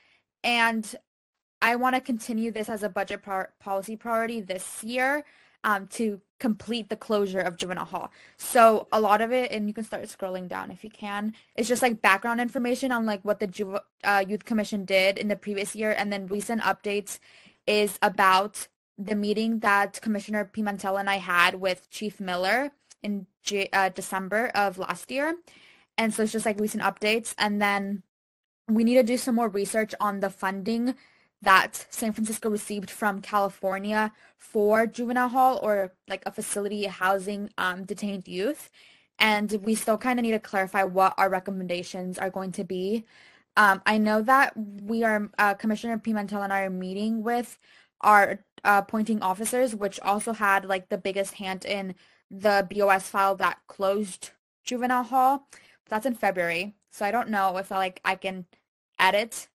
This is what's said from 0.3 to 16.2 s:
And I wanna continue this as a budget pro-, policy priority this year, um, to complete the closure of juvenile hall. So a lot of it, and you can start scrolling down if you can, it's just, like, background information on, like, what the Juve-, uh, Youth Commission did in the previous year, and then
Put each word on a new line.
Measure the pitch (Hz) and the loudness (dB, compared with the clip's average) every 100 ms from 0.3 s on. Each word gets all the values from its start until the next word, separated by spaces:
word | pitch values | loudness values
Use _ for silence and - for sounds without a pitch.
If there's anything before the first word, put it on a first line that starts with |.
| _ | _
And | 240 240 233 226 214 - - _ _ _ _ _ | -2 2 2 2 -6 -12 -20 _ _ _ _ _
I | 226 240 | 2 2
wanna | 254 254 | 2 0
continue | 262 226 - 220 226 | -2 -6 -4 -4 -4
this | 214 214 | -4 -6
as | 220 | -4
a | 208 | -4
budget | 185 190 202 | -4 -4 -6
pro-, | 202 190 185 _ | -6 -6 -6 _
policy | 202 196 190 220 | -6 -4 -4 -10
priority | 240 226 226 233 | -2 -2 0 -4
this | 190 185 - - | -6 -8 -8 -12
year, | 220 247 262 294 294 _ _ _ | -6 -2 0 0 -4 _ _ _
um, | 214 202 190 | -2 -2 -2
to | - 226 196 - _ | -4 -2 -4 -12 _
complete | 254 202 - 233 202 | -2 -2 -4 -8 -6
the | 208 | -10
closure | - 208 202 190 | -2 0 0 -2
of | 180 170 | -4 -4
juvenile | 180 180 | -6 -6
hall. | 160 180 - - - - | -6 -8 -10 -14 -20 -16
So | - 254 226 214 - | 0 8 8 8 2
a | 220 | 0
lot | 208 208 | 4 4
of | 226 | 4
it, | 254 247 | 0 -2
and | 220 208 | -2 -4
you | |
can | 208 | -6
start | 214 202 | -8 -8
scrolling | 214 - 190 185 180 | -10 -8 -8 -8 -8
down | 185 190 | -8 -10
if | 180 | -12
you | 214 | -18
can, | - 208 202 208 214 _ | -14 -8 -6 -6 -8 _
it's | - 226 | -6 -2
just, | 240 | 2
like, | 254 220 | 2 4
background | 208 190 233 233 | 4 4 2 -2
information | 240 269 240 247 269 | -2 -2 -2 -2 0
on, | 240 220 | -2 -2
like, | 202 | -2
what | 202 202 | -2 -2
the | 208 | -2
Juve-, | 180 190 196 - _ | -4 -6 -6 -8 _
uh, | - 202 190 | 2 2 2
Youth | 208 | -4
Commission | - 220 208 208 | -2 -2 -2 -6
did | 185 190 190 196 | 2 4 4 2
in | 208 | -2
the | 196 | -4
previous | - 202 202 214 | -4 -6 -6 -4
year, | 214 214 | -2 -2
and | 208 | -2
then | 202 | -4